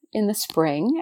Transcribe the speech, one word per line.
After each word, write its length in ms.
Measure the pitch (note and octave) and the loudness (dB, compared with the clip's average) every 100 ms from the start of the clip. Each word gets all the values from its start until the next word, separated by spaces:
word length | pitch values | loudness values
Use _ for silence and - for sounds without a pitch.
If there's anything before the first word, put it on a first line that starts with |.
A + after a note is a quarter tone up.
| _ | _
in 140 | A3 G#3 | -2 0
the 80 | G#3 | -2
spring, 640 | - - D#3+ C#3+ G#3 E4 | -2 0 2 2 0 0